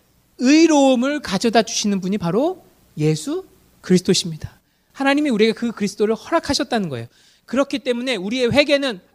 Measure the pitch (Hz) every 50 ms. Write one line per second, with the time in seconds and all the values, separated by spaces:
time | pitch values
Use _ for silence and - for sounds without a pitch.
0 | _ _ _ _ _ _ _ - 254 254 294 320 330 320 311 285 277 269 262 247
1 | 247 277 294 294 285 - - - - 233 214 233 220 - - - - 208 202 190
2 | 180 185 202 208 175 170 165 220 285 339 370 - - _ _ _ _ _ _ -
3 | 151 156 156 156 - 277 311 370 381 - _ _ _ _ _ _ - - 185 180
4 | - - 180 - - 175 160 151 - - - _ _ _ _ _ _ _ _ -
5 | 269 269 277 294 302 294 233 196 214 226 214 - 240 240 214 - 208 196 - -
6 | 202 208 226 - - - 330 330 - - 277 - 294 - 254 226 196 160 135 117
7 | 117 - _ _ _ _ _ _ _ - - 254 277 277 - 240 - 254 240 240
8 | 240 269 254 190 175 208 233 262 247 233 202 277 302 269 294 277 277 262 220 180
9 | - _ _